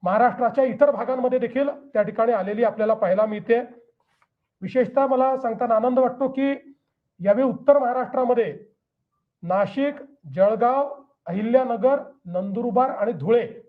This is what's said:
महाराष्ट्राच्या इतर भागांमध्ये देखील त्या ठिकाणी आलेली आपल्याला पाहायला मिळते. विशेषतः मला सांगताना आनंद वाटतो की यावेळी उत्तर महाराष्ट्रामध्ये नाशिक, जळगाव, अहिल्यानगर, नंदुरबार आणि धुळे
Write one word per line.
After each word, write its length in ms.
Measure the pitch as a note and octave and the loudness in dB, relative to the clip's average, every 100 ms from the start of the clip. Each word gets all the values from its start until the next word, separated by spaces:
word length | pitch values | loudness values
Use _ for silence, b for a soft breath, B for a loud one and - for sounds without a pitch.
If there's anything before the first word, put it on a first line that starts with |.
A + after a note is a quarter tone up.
महाराष्ट्राच्या 600 | F3+ G#3 A#3+ - A#3+ A#3 | 0 2 2 2 -2 0
इतर 260 | C4 A3 G3 | -2 2 2
भागांमध्ये 480 | G3 A3 B3+ B3 B3+ | 2 -2 -2 0 0
देखील 300 | A#3 A#3+ C#4 | -2 -2 -4
त्या 340 | C#4+ - G#3+ | -4 -6 -2
ठिकाणी 300 | G#3 G#3+ A3+ | -2 0 0
आलेली 320 | A3+ F#3+ G#3 | 2 -2 0
आपल्याला 300 | A#3 G#3 G#3+ | 0 0 -2
पाहायला 320 | A3 F#3+ F#3+ G#3+ | 0 2 2 0
मिळते. 340 | G#3+ - A3+ B3+ - _ _ _ _ _ _ _ _ | -2 0 0 0 -14 _ _ _ _ _ _ _ _
विशेषतः 460 | F#3 B3+ B3 C4 C4+ | -6 -2 0 0 0
मला 300 | C4 C4 C4 | 2 0 0
सांगताना 380 | B3+ A3+ A#3+ | -4 -4 0
आनंद 240 | A3 A#3+ B3+ | 2 2 2
वाटतो 300 | B3+ B3 C4 | 0 0 -4
की 460 | C4+ C#4 C#4 - - _ _ _ _ | -2 -4 -4 -10 -20 _ _ _ _
यावेळी 240 | F#3 G#3 C4 | 0 2 2
उत्तर 300 | - - C#4+ | -2 2 4
महाराष्ट्रामध्ये 840 | B3 B3+ B3 C4 B3+ A#3+ G#3 E3 - _ _ _ _ _ _ _ | 4 -2 -2 -2 0 0 0 -4 -16 _ _ _ _ _ _ _
नाशिक, 520 | E3+ F#3 G3 A3 C#4 C#4+ - _ D3+ | -2 0 0 -2 -4 -4 -16 _ -14
जळगाव, 680 | C3+ G3 A3 A#3 C4+ C#4+ - - _ - | 2 2 4 2 2 -2 -6 -20 _ -8
अहिल्यानगर, 720 | F3+ A3 B3 B3+ A#3 A#3+ C#4 - - | -4 2 2 2 2 2 2 -2 -18
नंदुरबार 680 | F3+ F3 G3 G3 A#3+ G3 C4 | -8 -6 -4 -4 -2 2 0
आणि 220 | C4+ G#3 | 0 -4
धुळे 420 | F#3 C#3+ A#3+ E3 - | -2 0 0 0 -10